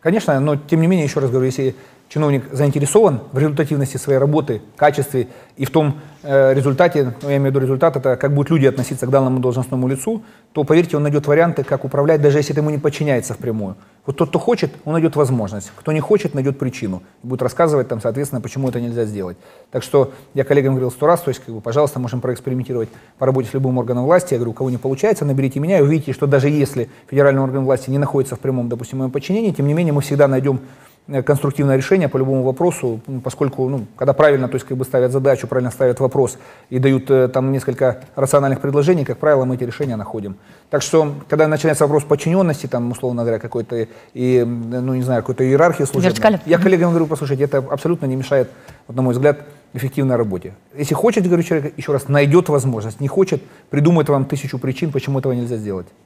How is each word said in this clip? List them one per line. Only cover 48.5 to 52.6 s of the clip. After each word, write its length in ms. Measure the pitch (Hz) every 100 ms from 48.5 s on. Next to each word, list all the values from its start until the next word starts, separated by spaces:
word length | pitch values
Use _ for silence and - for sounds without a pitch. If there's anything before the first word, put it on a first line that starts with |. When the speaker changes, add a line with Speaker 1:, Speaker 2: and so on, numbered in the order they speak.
| - - - _
Speaker 1:
вот, 100 | 123
на 60 |
мой 120 | 131
взгляд, 260 | 120 143 147 - - _
эффективной 420 | 123 127 139 135 123
работе. 360 | 110 92 90 - _ 139
Если 160 | 147
хочет, 320 | 147 226 220 185
говорю, 160 | 170
человек, 320 | 165 165 143 -
еще 160 | 135
раз, 160 | 139 -
найдет 400 | 143 143 165 175
возможность, 520 | 147